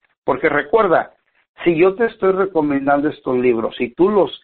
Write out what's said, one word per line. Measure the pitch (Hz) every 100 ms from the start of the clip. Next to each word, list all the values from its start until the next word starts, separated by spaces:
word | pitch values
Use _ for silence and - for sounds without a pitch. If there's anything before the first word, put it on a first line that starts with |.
| _ _
porque | - 135 160
recuerda, | 143 139 226 202 147 - _ _ _ _ -
si | 170 160
yo | 185
te | 190 226
estoy | - 190
recomendando | 185 190 160 147 139 139 143 147
estos | - - 127
libros | 123 113 110 -
y | 123
tú | - 190
los | 208 160 -